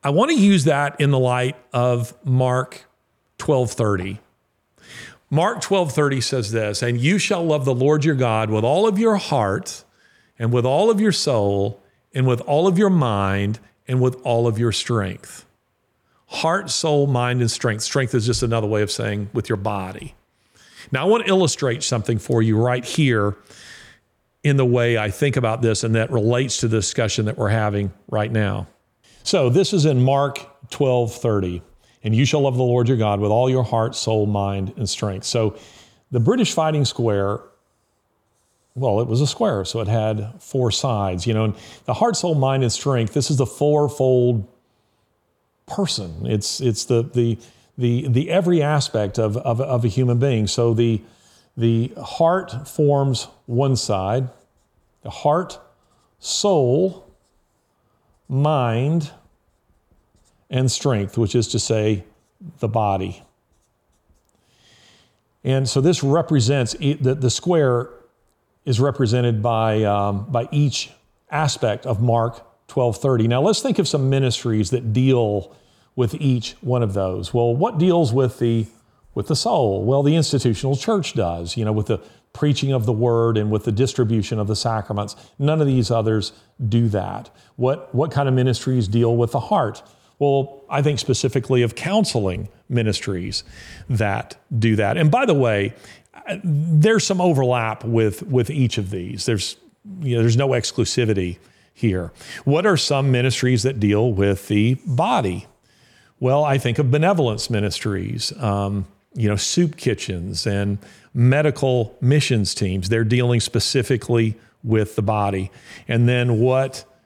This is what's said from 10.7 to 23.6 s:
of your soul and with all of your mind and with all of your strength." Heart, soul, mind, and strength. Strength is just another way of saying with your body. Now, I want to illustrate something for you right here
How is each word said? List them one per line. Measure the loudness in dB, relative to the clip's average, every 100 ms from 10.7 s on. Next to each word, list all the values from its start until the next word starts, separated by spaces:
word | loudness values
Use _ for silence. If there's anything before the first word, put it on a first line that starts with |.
| 2 2
of | 2
your | 2
soul | 0 0 2 2 0 -2 -6 _ _ _
and | -2 0
with | 0
all | 0 2 2
of | 2
your | 4
mind | 4 2 0 0 0 -2 -4 -12 _ -4
and | 0
with | 0 -2
all | -2 0 0
of | 0
your | -2
strength." | -2 -2 -4 -4 -8 -16 -20 -20 _ _ _ _ _ _ _ _
Heart, | -4 -2 -2 -4
soul, | -4 0 2 2
mind, | 0 0 0
and | 0
strength. | 0 -2 -2
Strength | -2 -2 0
is | 0
just | 0 -2
another | 0 -2 0
way | 0
of | -2
saying | -2 -4 -4 -6
with | -6 -4
your | -4
body. | -4 -6 -8 -12 -16 -18 _ _ _ _ -20 -20 -6
Now, | -2
I | 2
want | 2
to | 4
illustrate | 2 2 0 -2 -2
something | -2 -2 -2 -4
for | 0 2
you | 4 4
right | 2 0
here | -2 0 2 4 0 -4 _ -20